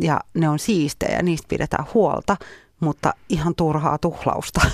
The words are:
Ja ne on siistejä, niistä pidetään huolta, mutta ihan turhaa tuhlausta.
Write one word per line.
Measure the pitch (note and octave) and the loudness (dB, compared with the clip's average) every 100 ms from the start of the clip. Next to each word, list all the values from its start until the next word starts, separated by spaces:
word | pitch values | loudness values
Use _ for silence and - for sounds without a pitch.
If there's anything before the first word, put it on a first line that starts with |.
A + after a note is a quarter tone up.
Ja | E3 C#3+ - | 0 0 -2
ne | - D#3+ | 0 0
on | D3+ | 0
siistejä, | - G3 C#3+ - - - | 0 0 0 -2 -2 0
niistä | F3+ D#3+ - | 0 -2 -2
pidetään | - - - D3 | -4 -2 -4 -2
huolta, | A#3 F3 - - G3+ - - - - | 2 2 0 -2 -2 -4 -20 -20 -4
mutta | D#3 C#3+ - - - | -4 0 -2 -2 -2
ihan | D#3+ D#3 E3 | 0 0 0
turhaa | E3 D3+ D3+ D3 | 0 0 0 0
tuhlausta. | E3+ - - - - - - | -2 -2 -2 -2 -2 2 2